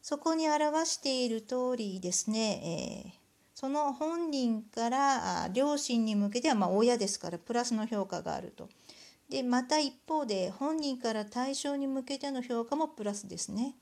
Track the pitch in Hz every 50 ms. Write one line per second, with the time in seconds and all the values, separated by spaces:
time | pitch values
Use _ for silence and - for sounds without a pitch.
0 | - - 294 285 - 330 320 320 320 311 302 302 302 302 294 320 330 330 - -
1 | - 277 262 254 247 240 226 220 220 - 254 254 254 254 254 240 220 202 185 190
2 | 180 180 175 - - - 214 220 226 214 196 - - 165 165 160 - - - -
3 | - - - _ _ _ _ _ _ _ _ - - 269 277 302 302 285 269 277
4 | 302 311 330 339 339 320 294 269 254 240 226 214 220 - - 226 233 233 247 269
5 | 277 277 269 247 175 185 180 170 170 175 185 240 277 294 294 285 285 - 240 233
6 | 226 220 214 208 202 202 208 247 247 311 269 214 190 175 185 202 226 240 247 233
7 | 208 202 - - - 170 175 165 - - 233 240 247 240 240 214 214 226 233 208
8 | 190 190 185 165 175 175 151 135 - - - - - - - _ - - - -
9 | - - - _ _ _ 277 269 254 247 247 247 247 247 302 311 302 269 - -
10 | _ - 320 311 285 220 208 190 185 170 - - 269 302 320 320 302 285 262 247
11 | - 226 220 214 208 208 - 247 254 269 277 269 - 285 285 277 277 269 269 269
12 | 262 - 277 269 285 277 269 254 247 247 247 233 233 233 285 311 320 302 - -
13 | 214 208 202 202 - 196 175 - - - - 208 240 277 - -